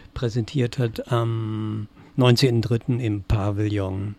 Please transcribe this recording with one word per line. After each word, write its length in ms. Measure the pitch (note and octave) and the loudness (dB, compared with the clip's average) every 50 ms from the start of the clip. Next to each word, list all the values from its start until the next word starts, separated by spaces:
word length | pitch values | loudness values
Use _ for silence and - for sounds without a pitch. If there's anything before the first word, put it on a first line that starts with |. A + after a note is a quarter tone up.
| - - - | -18 -12 -8
präsentiert 640 | - B2+ A#2 G#2 B2 A2 - - C#3+ A#2+ A#2+ - - | -4 -4 -2 -2 -2 -2 -2 0 0 0 0 0 -2
hat 320 | B2 A2+ A2+ - - - | -2 -2 -2 -4 -4 0
am 720 | B2+ A#2 A#2 A2+ A2+ A2+ A2 G#2+ A2 G#2+ A2 G#2+ G#2+ G#2+ G#2+ - - - - - - | 0 0 2 0 0 -2 -2 -2 -4 -4 -4 -4 -4 -6 -8 -10 -14 -20 -20 -6 0
neunzehnten 460 | C3 B2 B2 A#2+ - C#3+ B2+ A#2 A#2 | 4 6 6 6 6 4 4 4 2
dritten 380 | G#2 G2+ A#2+ A2+ - - B2 A#2+ | 2 0 -2 -2 0 -2 -2 0
im 240 | B2 G#2+ G#2 G2+ F#2+ | 0 -2 -2 -2 -2
Pavillon. 920 | - A2 G#2 F#2+ G#2 G2+ G#2 G#2+ G#2 G#2 G2+ F#2+ F#2+ F#2+ G2 G2+ G#2 G2+ | -2 0 0 0 0 -2 -2 -2 -2 -2 -2 -2 -4 -4 -4 -6 -6 -8